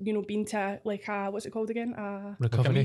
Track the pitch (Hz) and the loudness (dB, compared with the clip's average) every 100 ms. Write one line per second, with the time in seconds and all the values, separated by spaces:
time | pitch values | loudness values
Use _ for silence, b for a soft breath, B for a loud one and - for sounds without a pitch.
0 | 196 214 202 208 208 214 196 202 220 202 | 0 0 0 0 0 0 0 -2 -2 -4
1 | - 202 196 202 202 226 220 233 233 220 | -2 -2 -2 -2 -4 -4 -2 -2 -2 -4
2 | 202 202 202 202 120 117 127 196 | -6 -6 -8 -2 2 4 4 4